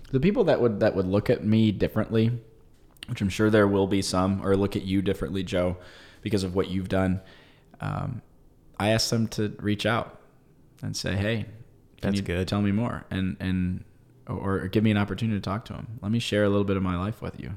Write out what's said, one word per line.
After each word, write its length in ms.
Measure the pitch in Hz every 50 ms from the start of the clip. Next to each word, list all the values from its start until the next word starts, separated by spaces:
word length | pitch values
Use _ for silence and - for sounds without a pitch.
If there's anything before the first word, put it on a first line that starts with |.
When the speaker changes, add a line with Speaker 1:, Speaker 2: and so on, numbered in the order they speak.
| - - -
Speaker 1:
the 80 | 131
people 240 | 139 190 208 262 220
that 160 | 165 139 -
would, 200 | 120 117 104 95
that 140 | 110 104 -
would 100 | 92 95
look 220 | 92 95 104 - -
at 140 | 123 - -
me 280 | 107 107 110 110 110 95
differently, 680 | 110 - - - 110 - - 113 113 110 117 120 117 - - - - - - - _ - - _ - - -
which 120 | 120 -
I'm 80 | 104 95
sure 220 | 92 - 110 110
there 180 | 107 107 104 101
will 180 | 101 98 98
be 140 | 92 101 98 95
some, 420 | - - 92 92 95 98 95 -
or 120 | 98 98
look 200 | 98 101 101 -
at 60 | 107 -
you 200 | 95 95 98 92
differently, 400 | 98 95 - - 67 92 98 92
Joe, 340 | 90 98 90 90 90 90 90 - - - - - - - - -
because 200 | 107 107 98 95
of 120 | 92 87
what 140 | 95 92 -
you've 200 | 90 95 92 90
done, 320 | 95 95 95 92 95 101 - - - - - - _ _ _ _ - -
um, 420 | - 50 50 50 50 - - 113 - - - - - - _ _ _ - - -
I 120 | 98 104
ask 200 | 110 113 - -
them 180 | 120 113 113 104
to 260 | - - 107 104 - -
reach 240 | - 104 104 101 -
out 340 | 107 117 113 - - - - - _ _ _ _ _ _ _ - _ - - -
and 140 | 104 104
say, 180 | - - 90 92
"Hey, 220 | 95 98 107 117 110 98 - - - - - - _ _ _ _ -
can 120 | - 98 101
Speaker 2:
That's 40 |
Speaker 1:
you 60 | 101 98
Speaker 2:
good. 260 | 95 85 90 95 -
Speaker 1:
tell 140 | 101 101 104
me 100 | 101 98
more?" 320 | 104 120 120 113 - - -
And, 260 | - 95 95 92 - -
and, 440 | - 95 92 92 90 90 92 92 - - - _ _ - - - -
or, 340 | - 104 95 - 98 98 90 -
or 60 | 92
give 140 | - 110 107
me 60 | 110
an 60 | 104
opportunity 420 | 104 101 101 98 90 110 110 107 98
to 40 | 92
talk 240 | 95 95 110 -
to 80 | - 107
'em. 240 | - - - 110 -
Let 100 | - 101 113
me 60 | 117
share 260 | 117 - 117 104 104
a 40 | 101
little 160 | 101 101 101
bit 120 | 95 98 95
of 40 | 95
my 140 | 92 90
life 240 | 87 92 104 120 -
with 180 | - 87 - -
you. 120 | - - -